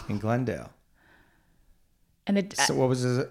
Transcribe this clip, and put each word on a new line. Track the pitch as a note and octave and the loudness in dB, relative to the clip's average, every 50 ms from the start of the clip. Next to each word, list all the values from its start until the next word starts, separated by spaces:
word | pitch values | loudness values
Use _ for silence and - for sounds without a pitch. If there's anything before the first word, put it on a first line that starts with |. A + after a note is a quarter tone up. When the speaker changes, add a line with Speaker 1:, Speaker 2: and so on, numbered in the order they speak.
| - - | -6 -4
Speaker 1:
In | G#2 G2+ | -4 -2
Glendale. | A2 A2 A#2+ B2+ B2+ A#2 F2 C2+ A1+ - - _ _ _ _ _ _ _ - - _ _ _ _ _ _ _ _ _ _ _ _ _ _ _ _ _ _ _ _ - - | 0 0 0 0 0 -2 -4 -6 -8 -14 -20 _ _ _ _ _ _ _ -20 -20 _ _ _ _ _ _ _ _ _ _ _ _ _ _ _ _ _ _ _ _ -4 0
Speaker 2:
And | G3+ G3+ | 0 0
it, | F#3 G3+ - - | 0 0 0 0
Speaker 1:
So | C#3 - C#3+ | 2 2 2
what | C3+ C3 B2+ | 2 2 2
was | C3 B2+ B2 | 2 2 0
it, | B2+ B2 B2+ D3 - | 0 0 0 -2 -4